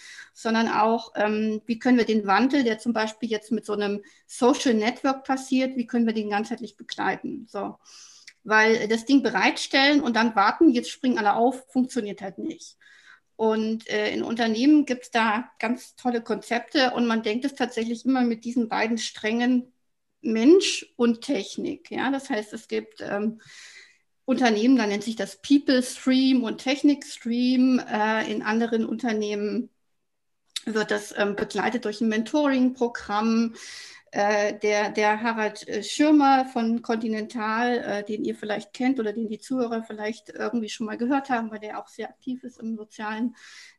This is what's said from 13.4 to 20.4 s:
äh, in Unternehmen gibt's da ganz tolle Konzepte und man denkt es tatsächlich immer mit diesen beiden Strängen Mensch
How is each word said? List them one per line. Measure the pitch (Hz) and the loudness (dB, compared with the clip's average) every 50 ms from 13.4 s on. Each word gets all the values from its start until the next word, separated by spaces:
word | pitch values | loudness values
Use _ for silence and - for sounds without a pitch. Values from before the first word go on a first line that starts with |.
| 220 220 220 220 220 220 226 226 - - | 0 2 2 2 0 -2 -4 -6 -6 -4
äh, | 214 208 214 214 - | -4 -2 -2 -2 -2
in | 226 - | -4 -4
Unternehmen | - 233 226 233 226 220 226 262 294 302 294 285 | -4 -2 -2 0 0 2 2 4 6 6 6 4
gibt's | - 247 247 - - | 2 -2 -6 -6 -4
da | - 233 220 226 208 226 247 - _ - | 0 0 2 2 0 -2 -4 -6 _ -6
ganz | - 226 247 254 - - _ | -4 -4 -4 -4 -6 -18 _
tolle | - - 247 233 233 | -6 -4 -2 -2 -2
Konzepte | 233 - 214 - - - 226 240 - - - 302 262 247 | -2 -4 -6 -6 -4 -4 -4 -4 -4 0 0 2 2 2
und | - 240 240 | 2 0 0
man | 233 226 220 220 | 2 0 0 0
denkt | 208 214 247 262 | -2 -2 -2 -2
es | 269 - | -4 -2
tatsächlich | - 247 240 - 226 226 233 240 226 - | -2 -4 -4 -2 -4 -4 -4 -4 -2 0
immer | 247 262 254 | 2 2 4
mit | 247 240 226 220 - | 4 2 0 -2 -4
diesen | 233 247 262 226 220 | -2 0 0 0 0
beiden | 208 196 220 226 233 | 0 0 0 0 0
Strängen | 226 - - - - - 214 226 233 240 247 254 247 247 - _ _ _ _ _ _ _ _ _ _ | -2 -4 -8 -8 -4 -2 -2 0 2 2 2 2 2 0 -4 _ _ _ _ _ _ _ _ _ _
Mensch | - 233 220 220 | -4 -2 0 4